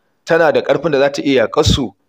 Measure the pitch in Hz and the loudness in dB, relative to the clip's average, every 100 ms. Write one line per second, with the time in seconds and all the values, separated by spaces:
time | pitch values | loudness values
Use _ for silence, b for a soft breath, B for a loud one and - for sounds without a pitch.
0 | _ _ - 165 160 127 - 143 165 139 | _ _ -2 2 2 0 0 -2 0 0
1 | 139 - 143 127 107 151 160 - 113 _ | 0 -2 0 0 0 0 0 0 -4 _